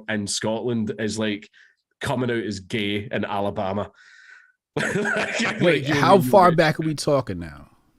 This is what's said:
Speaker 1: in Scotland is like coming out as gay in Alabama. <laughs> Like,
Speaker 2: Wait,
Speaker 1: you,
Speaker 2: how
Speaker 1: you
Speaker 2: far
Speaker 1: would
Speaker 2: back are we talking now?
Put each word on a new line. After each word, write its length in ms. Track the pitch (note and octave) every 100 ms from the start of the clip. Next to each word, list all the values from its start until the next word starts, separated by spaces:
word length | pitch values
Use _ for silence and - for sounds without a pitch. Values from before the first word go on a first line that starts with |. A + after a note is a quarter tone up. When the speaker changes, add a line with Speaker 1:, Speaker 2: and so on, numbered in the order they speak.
| -
Speaker 1:
in 160 | G#2+ G2+
Scotland 680 | - A2 A2 A2+ A#2 G#2+ G#2+
is 220 | A2 G2+
like 280 | A2 G#2 - _ - _ _ _
coming 300 | C3 B2+ B2
out 120 | A#2
as 160 | G2+ F#2+
gay 480 | F#2 A#2 G2+ G#2 G2+
in 120 | -
Alabama. 680 | G#2 G2+ G2+ G2+ F#2+ G2+ F#2+ -
<laughs> 60 | - - - - _ _ _ -
Like, 880 | - F#3+ G#3 - - - A3+ -
Speaker 2:
Wait, 260 | F3 D#3 C3+
Speaker 1:
you, 60 |
Speaker 2:
how 220 | D3 D#3 G3
Speaker 1:
you 80 |
Speaker 2:
far 260 | B2+ F#3+ F3+
Speaker 1:
would 80 | E3
Speaker 2:
back 220 | D#3 D#3+
are 40 |
we 120 | D#3+ D3
talking 420 | - C#3 B2 F2+
now? 320 | E2 C#2+ C#2 _ _